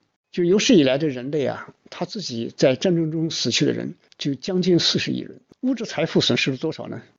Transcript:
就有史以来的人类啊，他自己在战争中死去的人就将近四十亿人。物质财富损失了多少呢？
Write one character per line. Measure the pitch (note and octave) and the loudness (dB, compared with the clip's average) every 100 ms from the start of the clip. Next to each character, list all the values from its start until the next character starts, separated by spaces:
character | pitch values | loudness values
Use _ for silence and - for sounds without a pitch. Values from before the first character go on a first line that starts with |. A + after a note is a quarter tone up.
| _ _ _ | _ _ _
就 | - | -2
有 | F3 G3 | 2 4
史 | - | 6
以 | E3+ | 6
来 | C3 C#3 | 6 4
的 | D#3 | 0
人 | B2 B2+ | -4 -4
类 | D3+ B2 | -2 -2
啊， | A2+ - - - | -4 -10 -20 -18
他 | - | -12
自 | E3+ - | -10 -8
己 | D#3 A#2 A#2 - | -8 -6 -8 0
在 | C#3+ C3 | 2 2
战 | F#3+ E3+ | 2 0
争 | D#3 | 0
中 | D#3+ D#3+ | -2 -4
死 | - B2+ | -4 -2
去 | - | 0
的 | C#3+ | 0
人 | A#2 B2+ - _ - | -2 -6 -10 _ -8
就 | D3 | -6
将 | C3+ - F#3 | -6 -4 -2
近 | F3+ E3 | 4 4
四 | - - | 4 0
十 | - | -2
亿 | B2+ | -4
人。 | - - _ _ | -6 -14 _ _
物 | B3+ C4+ | -4 -4
质 | A3+ | -4
财 | - D#3 | -4 0
富 | F#3 | 2
损 | - A#2+ | 2 2
失 | - | 0
了 | C3 | -2
多 | D#3+ | -6
少 | - A#2 | -8 -10
呢？ | A#2 - | -12 -16